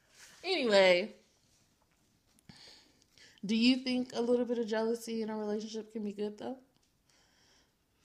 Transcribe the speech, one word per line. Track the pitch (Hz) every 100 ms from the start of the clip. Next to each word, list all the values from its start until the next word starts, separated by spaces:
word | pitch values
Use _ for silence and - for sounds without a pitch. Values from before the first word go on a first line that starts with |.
| _ - - -
Anyway, | 349 359 240 196 185 180 214 - _ _ _ _ _ _ _ _ _ _ _ _ - - - - _ _ _ _ - -
do | 190 226
you | 240 254
think | 262 247 247
a | 226
little | 240 247
bit | 233 233
of | 220
jealousy | 220 226 233 226 226
in | 214
a | 214
relationship | 208 214 220 220 214
can | 226
be | 208
good, | 202 208 208
though? | 233 262 - _ _ _ _ _ _ _ _ _ _ _ _ _